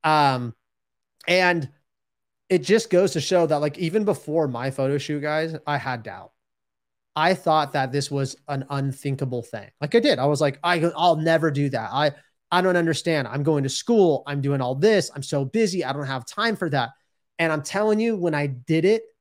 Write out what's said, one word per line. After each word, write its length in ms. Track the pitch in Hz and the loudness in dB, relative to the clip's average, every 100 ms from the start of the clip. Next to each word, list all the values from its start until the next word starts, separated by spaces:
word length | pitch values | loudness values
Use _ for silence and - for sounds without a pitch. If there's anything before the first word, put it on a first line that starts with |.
Um, 500 | - 156 139 127 120 - _ _ _ _ _ _ - | 4 4 4 2 -6 -10 _ _ _ _ _ _ 0
and 440 | 180 180 170 135 _ _ _ _ _ _ _ _ | 4 4 2 -4 _ _ _ _ _ _ _ _
it 80 | 185 | 0
just 320 | 143 220 - | 2 0 4
goes 220 | 180 190 | 2 2
to 80 | 165 | 0
show 260 | - 185 160 | 0 2 2
that, 140 | 151 | 0
like, 180 | 147 147 | -2 -2
even 260 | 170 208 | -2 0
before 420 | 208 147 - 160 147 | 0 -2 -2 -2 -2
my 240 | 120 131 | -2 -6
photo 280 | 135 135 143 | -2 -2 -2
shoot, 220 | 139 147 | -4 -6
guys, 360 | 151 156 160 160 - | -2 -4 -4 -8 -4
I 120 | 143 | -4
had 240 | 139 123 | -4 -8
doubt. 300 | 107 95 90 _ _ _ _ _ _ _ _ 156 | -10 -16 -20 _ _ _ _ _ _ _ _ 0
I 140 | 165 | 0
thought 400 | 180 - 156 143 | 2 2 2 2
that 200 | 147 131 | -2 -2
this 180 | 139 139 | -4 -4
was 260 | 139 135 - - | -4 -4 -8 -8
an 200 | 135 135 | -8 -6
unthinkable 720 | 139 139 131 143 135 135 123 | -4 -4 -4 -6 -4 -4 -6
thing. 280 | 110 113 98 _ | -8 -14 -14 _
Like, 140 | 143 | 0
I 60 | 233 | 2
did. 180 | 294 190 | 4 2
I 80 | 143 | 2
was 160 | 143 | 2
like, 180 | 147 135 | 0 0
"I, 300 | 170 175 170 | 0 2 2
I'll 220 | 156 175 156 | 2 2 4
never 340 | 156 165 160 | 2 2 2
do 200 | 135 143 | 0 -2
that. 180 | 127 107 | -4 -4
I, 220 | 131 151 143 _ _ _ | 0 0 -2 _ _ _
I 100 | 175 | 2
don't 160 | 185 175 | 2 2
understand. 500 | 165 156 175 156 120 | 0 -2 -2 -2 -2
I'm 160 | 131 | -2
going 200 | 147 147 | 0 0
to 80 | 135 | -2
school. 520 | - - 233 180 135 143 | -4 0 4 4 2 -2
I'm 160 | 143 | -4
doing 180 | 139 139 | -2 -2
all 140 | 123 | -2
this. 360 | 135 202 208 - | 2 4 4 0
I'm 80 | 143 | -10
so 200 | 135 147 | -4 -4
busy. 400 | 135 220 214 185 | -2 0 0 -2
I 120 | 131 | -4
don't 100 | 147 | -6
have 220 | 139 135 123 | -6 -6 -8
time 300 | - 226 214 | -4 -2 -2
for 120 | 170 | -2
that." 220 | 139 120 _ _ _ _ - | -2 -2 _ _ _ _ -2
And 120 | 165 | 0
I'm 120 | 156 | 0
telling 380 | 143 196 214 214 | -4 -2 2 2
you, 160 | 233 214 | 0 0
when 180 | 170 | -2
I 140 | 147 147 | -2 -4
did 360 | 123 127 160 | -6 -2 2
it 200 | 180 226 226 _ | 2 2 -2 _